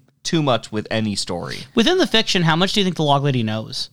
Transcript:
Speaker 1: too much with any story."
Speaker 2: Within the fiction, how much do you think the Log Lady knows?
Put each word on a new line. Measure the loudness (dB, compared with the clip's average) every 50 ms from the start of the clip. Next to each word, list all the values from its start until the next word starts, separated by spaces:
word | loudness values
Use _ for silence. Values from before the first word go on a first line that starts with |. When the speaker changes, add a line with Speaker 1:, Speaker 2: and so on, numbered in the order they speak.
| _ _ _ _ -6
Speaker 1:
too | -2 0 0
much | 2 2 0 0 -2 -4
with | -6 -6 -4 -2
any | -2 -2 -2 -2 -2
story." | -4 -4 -6 -6 -6 -6 -8 -10 -12 -10 -4 0
Speaker 2:
Within | 2 2 4 4
the | 2 2
fiction, | 2 2 0 2 2 0 2
how | 2 2 4
much | 2 2 0 2
do | 0
you | 0
think | 0 0
the | 0 2
Log | 2 2 2 2
Lady | 0 0 0 0
knows? | -2 -4 -6 -8 -8 -10 -10 -10 -6